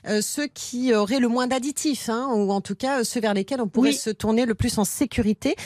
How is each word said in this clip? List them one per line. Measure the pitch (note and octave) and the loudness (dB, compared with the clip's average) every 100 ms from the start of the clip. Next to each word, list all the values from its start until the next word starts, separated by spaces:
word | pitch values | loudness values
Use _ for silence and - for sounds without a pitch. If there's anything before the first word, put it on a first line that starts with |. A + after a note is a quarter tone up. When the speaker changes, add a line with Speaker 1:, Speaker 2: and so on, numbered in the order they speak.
| - | -2
Speaker 1:
euh, | G#3+ | -2
ceux | G#3 - D4 | -2 -4 -6
qui | - - B3 B3+ | -8 -8 -2 2
auraient | G#3+ G3+ C4+ | 4 4 2
le | A#3+ | 2
moins | A#3+ B3+ | 2 0
d'additifs, | C4 C4+ C#4 D#4 C4 - | 0 -2 -2 -2 -2 -2
hein, | A3+ C4+ | -2 0
ou | A3 G3 | 0 2
en | G3 | 0
tout | G3 | -2
cas, | G3+ C4 C#4 | -4 -2 0
euh, | |
ceux | A3 B3 | -2 0
vers | G#3+ | 0
lesquels | G3 G3 C4+ | 0 -2 -2
on | G#3+ | 0
pourrait | A#3 C4+ | 2 4
Speaker 2:
Oui. | |
Speaker 1:
se | C4+ A3 | 2 -4
tourner | G#3+ G#3+ A3+ | -4 0 2
le | B3 G#3+ | 2 0
plus | B3 A3 | 0 0
en | |
sécurité. | G3 - C#4 - G#3 G#3 C4+ - | 0 0 -2 0 0 0 0 -2